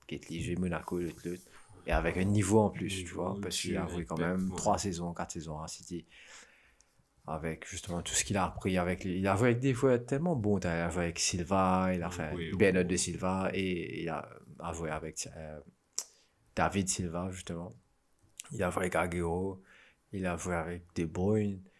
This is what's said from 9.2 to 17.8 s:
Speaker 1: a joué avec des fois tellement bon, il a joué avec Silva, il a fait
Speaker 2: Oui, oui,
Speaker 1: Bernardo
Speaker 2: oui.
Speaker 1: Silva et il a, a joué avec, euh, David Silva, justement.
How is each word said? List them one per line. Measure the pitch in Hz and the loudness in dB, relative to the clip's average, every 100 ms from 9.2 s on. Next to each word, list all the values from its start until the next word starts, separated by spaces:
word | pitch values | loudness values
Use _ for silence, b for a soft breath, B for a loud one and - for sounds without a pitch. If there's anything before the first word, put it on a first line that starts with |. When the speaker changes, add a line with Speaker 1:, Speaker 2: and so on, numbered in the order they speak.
| 95 | 4
Speaker 1:
a | 95 | 6
joué | 123 | 6
avec | 120 | 4
des | 135 | 2
fois | 123 135 120 | 4 4 4
tellement | 123 139 175 139 | 2 0 0 2
bon, | 104 98 | 2 2
il | 87 | 2
a | 82 85 | 0 0
joué | 87 | 0
avec | 85 85 | -2 0
Silva, | - 90 85 98 92 92 92 | 0 0 2 4 6 4 4
il | 90 | 2
a | 85 | -2
fait | - 78 87 | -4 -4 -4
Speaker 2:
Oui, | 82 | -2
oui, | 90 | 4
Speaker 1:
Bernardo | 101 92 87 | 6 6 4
Speaker 2:
oui. | 90 | 2
Speaker 1:
Silva | 87 80 92 95 95 | 0 0 0 0 0
et | 98 95 87 85 - | 0 -2 -2 -4 -6
il | - | -4
a, | 80 - - - - | -4 -6 -16 -18 -10
a | 85 | -8
joué | 82 80 | -6 -4
avec, | 78 78 - - 82 | -4 -6 -10 -10 -10
euh, | 78 76 - - _ - B B B B _ | -12 -12 -16 -20 _ -12 B B B B _
David | - 82 101 92 | 0 2 2 0
Silva, | - 90 85 92 | -2 -2 -2 -4
justement. | 90 - 85 90 - | -6 -8 -8 -8 -14